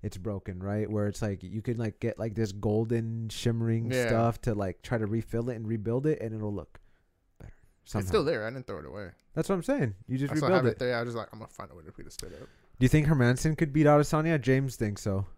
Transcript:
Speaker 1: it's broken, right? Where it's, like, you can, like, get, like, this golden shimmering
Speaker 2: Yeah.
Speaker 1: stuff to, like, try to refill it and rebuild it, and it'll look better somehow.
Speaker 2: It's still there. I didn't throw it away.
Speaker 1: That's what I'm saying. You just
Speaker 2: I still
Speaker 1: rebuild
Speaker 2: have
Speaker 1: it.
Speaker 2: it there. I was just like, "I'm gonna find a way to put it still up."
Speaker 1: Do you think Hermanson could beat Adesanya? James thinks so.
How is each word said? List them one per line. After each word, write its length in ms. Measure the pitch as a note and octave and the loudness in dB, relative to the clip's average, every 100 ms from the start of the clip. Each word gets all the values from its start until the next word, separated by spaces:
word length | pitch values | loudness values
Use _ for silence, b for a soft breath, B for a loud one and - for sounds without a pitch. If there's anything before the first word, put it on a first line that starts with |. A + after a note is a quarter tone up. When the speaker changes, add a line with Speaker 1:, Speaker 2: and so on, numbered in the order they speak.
Speaker 1:
it's 160 | A#2 G2 | -8 -8
broken, 440 | F#2+ G2+ G2 F2+ | -6 -6 -6 -8
right? 260 | G2 G#2 G#2+ | -4 -2 0
Where 180 | G#2+ G#2 | 0 0
it's, 140 | G2 | 0
like, 220 | A2 G2 | -4 -4
you 180 | F#2 G#2 | -6 -6
can, 160 | G#2+ A#2 | -4 -2
like, 220 | A2+ - | -4 -2
get, 180 | A#2 - | -4 -2
like, 180 | A2+ G#2 | -4 0
this 160 | A2 | -2
golden 720 | G2 G#2+ G#2 A2+ A#2 A2+ A2+ A2+ | 0 0 2 2 0 0 -4 -6
shimmering 640 | - B2 A#2 A2+ A2+ A#2 | -2 0 0 2 0 2
Speaker 2:
Yeah. 160 | B2+ A#2+ | 0 2
Speaker 1:
stuff 340 | A2+ A#2 A2 | 4 4 2
to, 100 | - G#2 | 0 0
like, 260 | G2 F2+ | -2 -4
try 160 | - A#2+ | -4 -2
to 80 | G#2+ | 0
refill 420 | A2+ A2+ A#2 A#2 | -2 -2 -4 -2
it 60 | A#2 | -4
and 120 | G#2+ | -4
rebuild 380 | A2+ G#2+ A#2 C#3+ | -4 0 0 0
it, 140 | D#3 | 0
and 120 | A2+ | -2
it'll 200 | A2 G#2+ | -4 -4
look 260 | G#2 D#2 - - _ _ _ _ _ | -6 -8 -16 -20 _ _ _ _ _
better 140 | - - - _ | -20 -20 -20 _
somehow. 180 | - G#2+ | -6 -4
Speaker 2:
It's 60 | G2 | 0
still 140 | G#3+ | 0
there. 220 | C#3+ C3+ G#2+ | 2 -2 -4
I 40 | |
didn't 160 | C3 B2 | -8 -10
throw 120 | F#2+ | -10
it 60 | D2 | -10
away. 240 | F2 F#2+ - _ | -12 -14 -16 _
Speaker 1:
That's 160 | - - | -6 -2
what 60 | F#3+ | -2
I'm 80 | |
saying. 320 | E3 C#4 B2+ G2+ - | 0 0 0 -4 -6
You 100 | C3 | -4
just 140 | C#3 | -2
Speaker 2:
I 40 | D3+ | 0
still 100 | C#3+ | 2
Speaker 1:
rebuild 100 | F#3 | 4
Speaker 2:
have 20 | B2+ | 4
Speaker 1:
it. 40 | - | 0
Speaker 2:
it 20 | |
there. 160 | B2 A#2+ | -2 -2
I 60 | |
was 60 | A#2+ | -2
just 80 | A#2 | -6
like, 100 | G#2 | -8
"I'm 60 | A2 | -12
gonna 100 | G#2+ | -16
find 180 | - - | -14 -16
a 40 | F2+ | -16
way 80 | |
to 80 | D#2 | -18
put 140 | - - | -16 -18
it 80 | |
still 160 | - F2+ | -12 -12
up." 40 | - - b b - | -12 -18 b b 2
Speaker 1:
Do 40 | |
you 40 | B2+ | 4
think 200 | D3+ D3+ | 6 6
Hermanson 500 | D#3 A#2+ B2 D#3+ D#3 | 6 6 4 0 0
could 160 | D#3+ | 0
beat 120 | C#3 D3 | 4 8
Adesanya? 520 | D3 D3 D#3 D#3 D#3+ | 8 6 2 2 0
James 380 | A#2+ C3 C3+ - | 4 2 2 -2
thinks 240 | A2 G2+ | -4 -2
so. 240 | - G2 G2 | -2 -2 -2